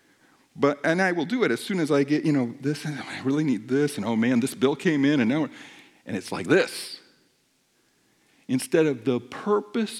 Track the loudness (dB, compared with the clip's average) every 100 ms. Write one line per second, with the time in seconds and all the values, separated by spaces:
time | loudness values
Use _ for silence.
0 | _ _ _ _ _ 0 0 2 0 2
1 | 0 0 -2 0 0 0 -2 -2 2 2
2 | 2 0 2 2 0 -4 -6 -4 -6 -10
3 | -10 -6 -2 0 0 0 0 0 0 -2
4 | -2 0 2 2 0 2 0 2 0 2
5 | 4 4 2 2 -2 -8 -20 -20 -20 _
6 | -10 -8 -8 -8 2 4 4 -4 -12 -16
7 | -20 _ _ _ _ _ _ _ _ _
8 | _ _ _ _ -4 -4 2 2 2 0
9 | -2 -2 -4 -8 0 0 0 -4 -4 -6